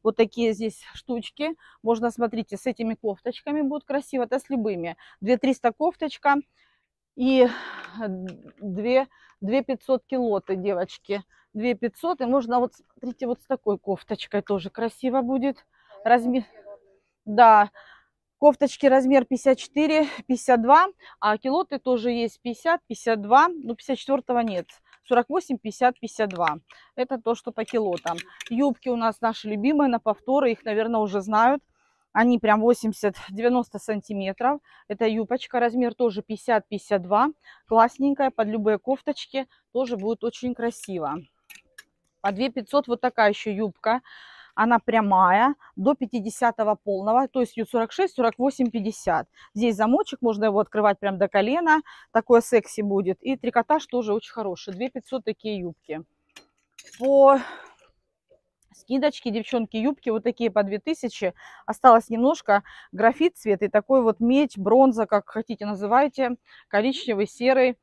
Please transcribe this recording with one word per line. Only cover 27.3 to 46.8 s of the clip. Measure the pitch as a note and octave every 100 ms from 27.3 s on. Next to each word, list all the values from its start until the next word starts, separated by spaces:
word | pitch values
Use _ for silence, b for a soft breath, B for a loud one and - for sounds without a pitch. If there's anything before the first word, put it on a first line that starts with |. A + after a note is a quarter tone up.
что | A#3 -
по | A3+
килотам. | A3+ A#3+ G#3 F3 E3 E3+ B B -
Юбки | A#3 C#4+ A#3+ B3+
у | A#3
нас | A3+ -
наши | A3+ A3+ G#3+
любимые, | G#3 A#3+ D4+ C#4
на | A#3
повторы, | A3 G#3 - C#4 C4
их, | A3+
наверное, | A3+ G#3 A3+ A3+
уже | G#3 G3+
знают. | G3 G#3+ A#3+ C#4+ _ _ _ _ _
Они | G3+ A#3+ A#3+
прям | A3 G#3+
восемьдесят, | A3+ A#3+ A3 - G#3 - -
девяносто | F#3+ A#3+ B3 A#3+ G3+
сантиметров. | - G#3+ - G3+ F#3+ G3 B3 D4 b b b
Это | G#3 A3+
юбочка, | A3 G#3+ B3+ - B3
размер | A#3+ A#3+ A#3+
тоже | A#3 A#3+ G3
пятьдесят, | - G#3+ - A3 -
пятьдесят | G3+ - G3+
два. | F3+ G#3 C#4 - b b _
Классненькая, | A3 A#3+ - C#4 C#4 C4+
под | A#3+ G#3+
любые | A3 G#3+ G#3
кофточки. | - C4+ - C#4+ - C4+ C4 _ _
Тоже | A#3+ C4 A3+
будет | G3+ A3+
очень | A#3 - B3
красиво. | A#3+ A#3 - - F3+ D3 D#3 C3+ _ _ - _ - _ _ _ _
По | G3
две | G3 C4
пятьсот | B3 G#3 C#4+ C#4+
вот | A#3+
такая | B3+ - G#3+
ещё | G#3 A3
юбка. | G3 G#3+ - A3 B3 B B B B B -
Она | A3+ A#3
прямая, | - A3 G#3 F#3 F#3 G3 B3+ D4 b -
до | G3
пятидесятого | C#4+ A#3+ A#3+ G#3 - A#3+ A3+ G#3+
полного, | G#3